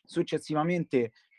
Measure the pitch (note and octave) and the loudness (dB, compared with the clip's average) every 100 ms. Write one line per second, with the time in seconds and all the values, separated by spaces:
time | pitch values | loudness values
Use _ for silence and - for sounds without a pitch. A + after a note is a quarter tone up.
0 | - E3+ - D#3 - D3+ D#3+ F3+ D#3+ B2+ | -6 -2 -2 -4 -2 0 0 0 0 0
1 | A#2 - _ | 0 -4 _